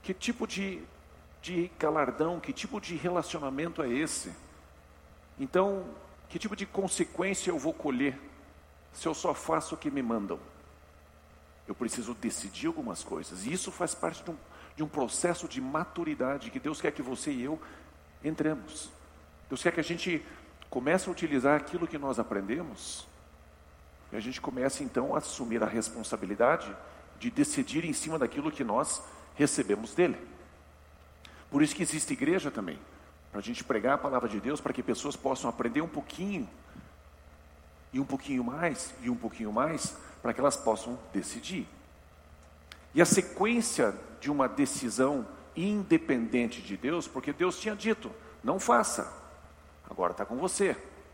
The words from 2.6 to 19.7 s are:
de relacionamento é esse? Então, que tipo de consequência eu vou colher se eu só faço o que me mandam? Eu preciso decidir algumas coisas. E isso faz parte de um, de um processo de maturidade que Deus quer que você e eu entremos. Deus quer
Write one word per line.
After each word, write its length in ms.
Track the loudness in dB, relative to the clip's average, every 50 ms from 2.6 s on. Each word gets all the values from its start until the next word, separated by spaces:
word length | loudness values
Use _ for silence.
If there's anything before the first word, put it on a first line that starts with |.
| -6 -6 -6 -6
de 140 | -4 -4 -6
relacionamento 840 | -2 0 2 2 2 0 0 -4 -4 -2 -2 -2 -2 -2 -2 0 -2 0
é 60 | 2
esse? 440 | 2 2 2 0 -2 -4 -4 -8 -12 -14 -18 -20 -20 -20 -20 -20 -20 -20 -20 -20 -20 -20 -20 -20 -20 -20 -20 -20 -8 -8
Então, 460 | -8 2 4 4 4 4 2 -2 -4 -8 -12 -14 -18 -20 -20 -20 -20
que 120 | -12 -10 -6
tipo 160 | -6 -6 -4
de 100 | -6 -8
consequência 840 | -4 -2 0 0 0 2 0 0 0 0 0 0 0 0 0 0 0
eu 80 | 0 2
vou 140 | 0 -2 -2
colher 460 | 0 -2 0 2 2 2 2 0 -2 -12 -18 -20 -20 -20 -20 -20 -20 -20 -20 -20 -20 -20 -18
se 160 | -14 -4 -2
eu 60 | -2 -2
só 200 | 0 0 0 0
faço 420 | 0 0 2 2 2 2 -2 -8
o 20 |
que 140 | -4 -4 -2
me 100 | 0 0
mandam? 380 | 0 2 0 0 0 -2 -4 -6 -8 -16 -20 -20 -20 -20 -20 -20 -20 -20 -20 -20 -20 -20 -20 -20 -20 -20 -20 -20 -20 -20 -20 -20 -10
Eu 80 | -10 -6
preciso 380 | -4 -2 -2 -2 -4 -4 -6 -6
decidir 520 | -4 -2 -2 -2 -2 -8 -8 -8 -2 -2
algumas 360 | -2 -2 -2 -4 -4 -6 -6 -6
coisas. 420 | -6 -6 -6 -6 -8 -10 -6 -4
E 80 | -2 -2
isso 180 | -2 -4 -6
faz 220 | -4 -2 -2 -2 0
parte 300 | -2 -2 -2 -2 -4 -10
de 80 | -10
um, 60 | -10 -10 -12 -18 -20 -20 -20 -18 -6
de 80 | -4 -4
um 40 |
processo 600 | -2 0 0 0 0 0 2 2 2 2 0 -4
de 140 | -6 -6 -4
maturidade 880 | -4 -2 -2 -2 -2 -2 -4 -4 -2 -2 0 0 0 0 0 -2 -6 -8
que 100 | -8 -4
Deus 220 | -4 -4 -4 0
quer 100 | 0 0
que 100 | 0 0 -4
você 280 | -4 -4 -4 -2 -4
e 120 | -2 -2 -2
eu 180 | -2 -4 -6 -6 -16 -18 -18 -20 -20 -20 -20 -20 -20 -20 -6 -4
entremos. 680 | -4 0 2 2 2 2 0 -6 -12 -12 -12 -12 -14 -16 -20 -20 -20 -20 -20 -20 -20 -20 -20 -8 -8
Deus 120 | -6 2
quer 100 | 2 2